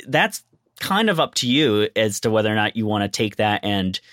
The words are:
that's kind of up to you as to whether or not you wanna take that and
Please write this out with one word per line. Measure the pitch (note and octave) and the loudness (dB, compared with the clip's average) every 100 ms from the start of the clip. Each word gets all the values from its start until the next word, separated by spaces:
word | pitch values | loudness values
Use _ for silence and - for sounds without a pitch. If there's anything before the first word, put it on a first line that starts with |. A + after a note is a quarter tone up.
| - | -2
that's | D3 G#3+ - - _ _ - | 0 0 -4 -18 _ _ -10
kind | - G3 A3 | -4 0 2
of | D#3+ | 2
up | C#3+ - | 0 -2
to | B2 | 0
you | C3+ C#3 G#2 G#2 A2 | 2 2 2 2 0
as | A2 G2 | 0 0
to | A#2 | 0
whether | A2 G#2+ | 2 2
or | G#2+ | 0
not | G#2 A2+ | 0 -2
you | G#2+ | -2
wanna | G#2 G2+ | 0 -2
take | - G#2+ - | -2 -2 0
that | G#2+ G#2 | 0 0
and | G#2 G2 F#2 F#2 - | -2 -2 -2 -4 -10